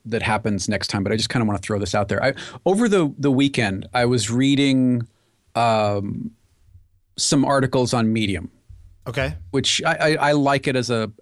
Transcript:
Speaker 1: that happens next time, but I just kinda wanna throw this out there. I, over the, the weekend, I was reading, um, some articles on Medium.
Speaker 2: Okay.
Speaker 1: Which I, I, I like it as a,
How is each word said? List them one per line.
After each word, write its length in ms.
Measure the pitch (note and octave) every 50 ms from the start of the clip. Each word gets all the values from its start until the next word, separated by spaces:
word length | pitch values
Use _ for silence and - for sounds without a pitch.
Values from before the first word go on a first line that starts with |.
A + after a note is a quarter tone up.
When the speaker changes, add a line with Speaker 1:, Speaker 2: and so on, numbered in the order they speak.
| -
Speaker 1:
that 160 | A2 A2+ A2
happens 460 | - A#2 A2 G#2 - A2 G2+ F#2 - -
next 200 | G#2 F#2+ - -
time, 140 | - G2+ F#2+
but 80 | F#2+
I 40 | A2
just 120 | A2 G#2+ -
kinda 160 | - B2+ A2
wanna 120 | G#2 G2+ G2
throw 180 | - - G#2+ G#2
this 160 | G#2 F2+ -
out 140 | G#2+ G2+ -
there. 140 | G#2+ G2+
I, 120 | B2+ C3+ C3+ - - - - - -
over 220 | F3 F#3+ G#3+ A#3+ A3
the, 260 | G3+ F#3 D#3+ C#3 - -
the 120 | C3+ C#3+
weekend, 560 | B2+ C3 D3 C#3 - B2+ A2+ G2 F#2+ G2 - - -
I 100 | B2 B2
was 240 | B2 B2+ A#2 G#2 G#2+
reading, 760 | A#2 B2+ C3+ C#3 C#3 C3+ C#3 C#3 C3 C3 B2+ B2+ B2 A#2+ A#2 - _ _ _ _ _ _ _ _ -
um, 800 | A#2 A#2+ A2+ A2 G#2+ G#2+ G#2 G#2 G2+ G2+ G#2 - - - - - _ _ _ _ _ _ _ - - _ _ _ _ _ _ _
some 280 | - - - D#3+ C#3 C3
articles 500 | C3+ C#3 C3+ C3 B2 - C3 B2 A#2+ C3
on 180 | A#2+ A2+ A2
Medium. 380 | A2 A2+ A2 G2 F#2 E2 - - - _ _ - - - - - - _ -
Speaker 2:
Okay. 280 | C3 A2 C3+ C3 C#3 - - - -
Speaker 1:
Which 300 | - C3+ C3 - - - -
I, 100 | D#3+ E3
I, 220 | D#3+ E3 D#3 D#3 D#3 C#3+ D3
I 20 |
like 340 | D3 D3 C#3 C#3 C#3+ C#3+ -
it 100 | D3 B2+
as 140 | B2+ A2+ B2
a, 220 | A#2+ A2+ A2 G#2+ - -